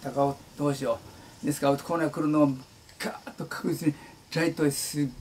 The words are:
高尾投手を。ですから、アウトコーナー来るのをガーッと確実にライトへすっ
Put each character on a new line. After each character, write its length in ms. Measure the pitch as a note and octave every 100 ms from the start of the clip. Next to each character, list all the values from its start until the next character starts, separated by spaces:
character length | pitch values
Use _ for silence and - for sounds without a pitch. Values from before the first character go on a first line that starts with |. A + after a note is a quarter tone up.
高 240 | C3+ C3 C#3
尾 100 | C#3 - -
投 180 | C#3+
手 120 | C3+ B2+
を。 140 | A2+ - - - -
で 80 | -
す 80 | D3
か 80 | C#3
ら、 40 |
ア 40 | C#3
ウ 20 |
ト 60 |
コ 120 | - E3+
ー 20 |
ナ 80 | D#3
ー 40 |
来 100 | D3+
る 60 | D3+
の 160 | D3+
を 40 | C#3+ C3 - - - -
ガ 120 | A3 - -
ー 60 |
ッ 40 | -
と 100 | D#3
確 280 | - F3+
実 140 | D3+ D#3
に 80 | C#3+ - - - E3
ラ 100 | E3
イ 80 |
ト 120 | E3 D3
へ 60 |
す 300 | C#3 - D3+
っ 60 | C#3+ -